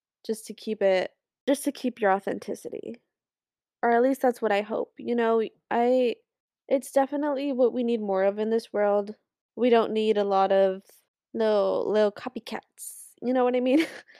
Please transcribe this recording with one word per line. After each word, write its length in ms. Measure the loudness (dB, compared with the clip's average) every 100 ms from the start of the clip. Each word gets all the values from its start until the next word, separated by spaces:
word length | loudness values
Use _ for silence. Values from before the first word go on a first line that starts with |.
| _ _
just 220 | -8 -8 -8
to 80 |
keep 280 | -12 -8 0
it, 280 | 2 2 -2 _ _ _ -2
just 160 | 0
to 80 | -2
keep 280 | -4 -6 0
your 120 | 2
authenticity. 880 | 2 0 -8 -8 -12 -12 -12 -12 -16 _ _ _ _ _ _ _ _
Or 80 | 0
at 120 | 4
least 200 | 2 2
that's 200 | 0 0
what 100 | 0
I 100 | 0
hope. 300 | -2 -4 -6 -8
You 180 | -6 0
know, 260 | 2 2 -2 _ -6
I, 460 | 0 2 2 2 -2 _ _ _ _ -2
it's 240 | -2 0
definitely 600 | 0 0 0 -4 -2 -2
what 200 | 2 2
we 100 | 2
need 180 | -2 -2
more 240 | 0 0
of 140 | 0 0
in 120 | 0
this 220 | -2 -2
world. 420 | -2 2 0 -2 -10 _ _ _ -2
We 140 | 2
don't 220 | 4 2
need 260 | 0 0 0
a 60 |
lot 280 | 2 2 2
of 300 | 4 2 0 -10 _ _ _ _
little, 560 | -4 0 2 0 0 0
little 220 | 2 0
copycats, 960 | -2 -10 -12 -12 -12 -14 -20 -20 -20 -20 _
you 100 | -2
know 120 | 0
what 120 | 2 2
I 40 |
mean? 260 | 2 2 2 -6 -20 -20